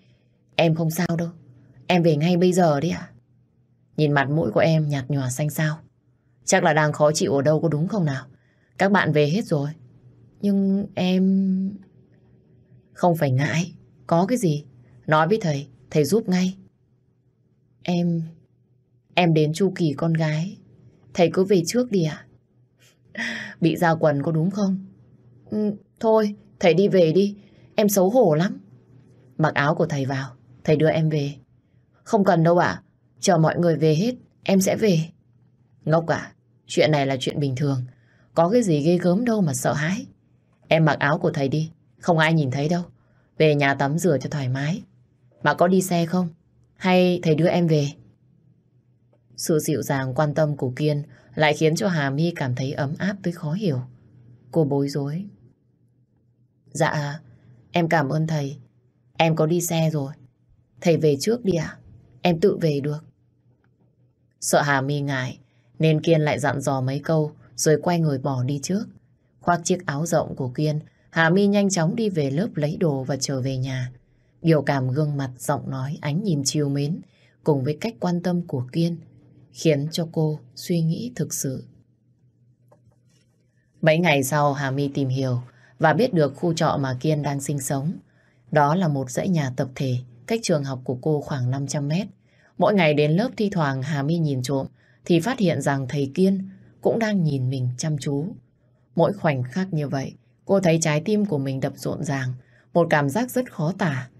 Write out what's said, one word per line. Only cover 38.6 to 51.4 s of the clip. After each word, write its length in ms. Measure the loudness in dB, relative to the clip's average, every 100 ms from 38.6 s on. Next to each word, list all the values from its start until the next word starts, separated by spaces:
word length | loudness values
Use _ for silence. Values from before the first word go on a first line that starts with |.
gì 180 | 2 2
ghê 180 | 2 2
gớm 260 | 2 0
đâu 160 | 0 0
mà 140 | 0
sợ 180 | 0 -2
hãi. 340 | -2 -2 -4 -8 _ _ _ _ _ 0
Em 160 | 2
mặc 140 | 4 2
áo 200 | 0 0
của 120 | -2
thầy 180 | 0 -2
đi, 220 | -2 -4 -10 _ _
không 200 | 0 2
ai 160 | 4
nhìn 160 | 2 0
thấy 180 | -2 -2
đâu. 140 | -2 -6 _ _ _ _ 2
Về 160 | 4
nhà 200 | 4 2
tắm 240 | 0 0 0
rửa 200 | 0 0
cho 120 | -2
thoải 180 | -4 -4
mái. 340 | -2 -2 -4 -8 _ _ _ _ _
Mà 120 | -2
có 140 | 2 4
đi 140 | 2
xe 240 | 2 -2 0
không? 220 | -2 -2 -8 _ _ _
Hay 460 | -4 2 4 4 2
thầy 120 | 2
đưa 140 | 2 2
em 180 | 2 2
về?" 220 | 2 0 -8 -20 _ _ _ _ _ _ _ _ _ _ _ _ -10
Sự 220 | -2 0
dịu 240 | 0 -4
dàng 320 | -2 -4 -2
quan 200 | -2 -2
tâm 220 | 0 -2 -2
của 160 | -6 -2
Kiên 260 | -2 -2 -6 -16 _
lại 200 | 0